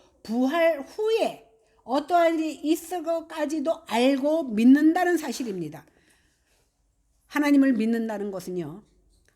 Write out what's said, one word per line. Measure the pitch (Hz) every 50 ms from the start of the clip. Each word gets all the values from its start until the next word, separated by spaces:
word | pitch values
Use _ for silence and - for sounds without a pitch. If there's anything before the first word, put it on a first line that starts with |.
| _ _ _ _
부활 | - - 220 240 254 262 311 339 330 330 320 277
후에 | 269 - - - 427 440 440 440 320 226 - - - _ _ _ _ _ _ _ _
어떠한 | 220 247 294 294 - 359 349 339 330 330
일이 | 311 320 311 285
있을 | - - 294 330 320 - - 370 359
것까지도 | 302 330 330 330 320 320 320 320 302 269 311 320 262 311 330 - -
알고 | - - 233 247 269 277 262 262 294 311 330 320 254
믿는다는 | 214 208 233 254 269 294 302 311 330 359 359 349 349
사실입니다. | 311 311 277 233 - 262 226 196 180 165 147 - - - _ _ _ _ _ _ _ _ _ _ _ _ _ _ _ _ _ _ _ _ _ _ _ _ _ _ _ _
하나님을 | _ - 294 294 285 285 277 269 269 254
믿는다는 | 214 220 226 233 233 226 220 214 202 202 208
것은요, | 190 185 180 185 180 180 165 143 160 208 _ _ _ _ _ _ _ _ _ _ _